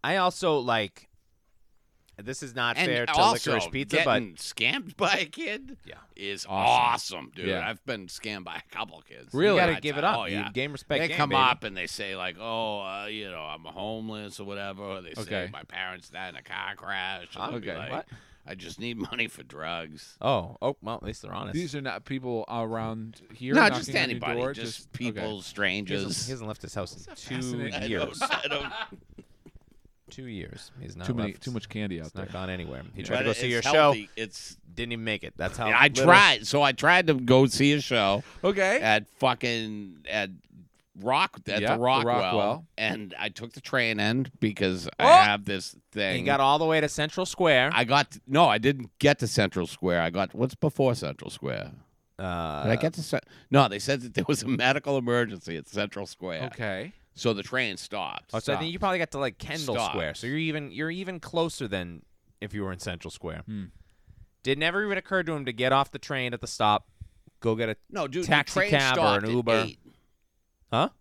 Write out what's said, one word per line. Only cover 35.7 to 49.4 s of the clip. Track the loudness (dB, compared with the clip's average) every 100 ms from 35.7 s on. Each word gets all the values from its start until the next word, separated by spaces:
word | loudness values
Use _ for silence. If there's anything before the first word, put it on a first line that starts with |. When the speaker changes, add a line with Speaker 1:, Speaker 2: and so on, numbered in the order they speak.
| 6
Speaker 2:
I | 6
Speaker 1:
little | 6 8
Speaker 2:
tried. | 10 10 4 2
So | 4
I | 4
tried | 4 4 6 4
to | 2
go | 6 8 8
see | 6 4
a | 4
show | 2 2 4 2 -2 -2
Speaker 3:
Okay. | 0 2 2 2
Speaker 2:
at | 4 2 2 _
fucking, | 2 2 -2 -2 -4 -8 -10 -14 -4
at | -2 -2 -8 _ -20 -20 _ _ -6
Rock, | 0 2 2 -2 -4
at | 0
Speaker 3:
Yeah, | 2
Speaker 2:
the | 2
Speaker 3:
the |
Speaker 2:
Rockwell, | 4 4 4 2
Speaker 3:
Rockwell. | 2 2 2 -2 -8 -4
Speaker 2:
and | -4 -4 -8 -6
I | -8
took | -8 -14
the | -14
train | -2 0 2 2
in | 2 2 -2 0
because | 0 2 0 0 -6 2
I |
Speaker 3:
Oh! | 8 8
Speaker 2:
have | 8 4 0
this | -4 -6 -14 _
thing. | -2 0 0
Speaker 1:
He |
got | 2 4
all | 6 4
the | 4
way | 2
to | 2
Central | -2 -4 -2 -6
Square. | 2 6 6 6
Speaker 2:
I | 2
got, | 4 4 2 -4 0
no, | 6 8
I | 8
didn't | 4 2 -4 _
get | 4 4
to | 2
Central | 2